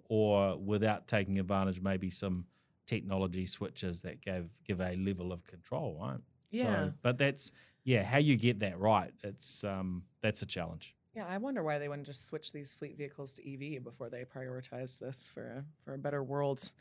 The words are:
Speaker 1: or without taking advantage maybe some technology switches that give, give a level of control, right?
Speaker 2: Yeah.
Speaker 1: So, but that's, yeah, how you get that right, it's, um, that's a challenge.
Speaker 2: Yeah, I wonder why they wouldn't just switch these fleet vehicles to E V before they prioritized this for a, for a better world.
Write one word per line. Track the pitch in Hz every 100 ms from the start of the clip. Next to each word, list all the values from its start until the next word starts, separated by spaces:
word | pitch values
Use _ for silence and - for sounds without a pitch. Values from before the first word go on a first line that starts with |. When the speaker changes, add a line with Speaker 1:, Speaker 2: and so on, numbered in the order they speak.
| -
Speaker 1:
or | 110 107 101 98 82
without | 98 104 107 101 -
taking | 110 95 98
advantage | 92 98 95 92
maybe | 95 95 92
some | 90 98 90 87 _ _ _ -
technology | 110 95 95 95 90 92
switches | - 98 - 92 87
that | 87 -
give, | - 92 85 - -
give | 92
a | 92 90
level | 95 95 90
of | 90 -
control, | 87 - 143 147 78
right? | 87 - - _ _
Speaker 2:
Yeah. | 220
Speaker 1:
So, | 247 196 - -
but | 123 127
that's, | 139 139 - - - _
yeah, | - 120
how | 95 135
you | 151 123
get | 117 107
that | 101 87
right, | 104 104 87 -
it's, | 101 98 - -
um, | 104 95 92 90 90 _
that's | 110 107
a | 98
challenge. | - 85 82 - - _ 220
Speaker 2:
Yeah, | 180
I | 190
wonder | 254 262
why | 156 147
they | 147
wouldn't | 143 143
just | 143 -
switch | 156 -
these | 151 143 -
fleet | 147 143
vehicles | 143 - 139
to | - -
E | 139
V | 143 143
before | 123 117 120
they | 120
prioritized | 123 135 127 127 123 123 127 -
this | 123 127 -
for | - 120
a, | 117 147 156
for | - 139
a |
better | 139 143
world. | 131 143 143 139 - -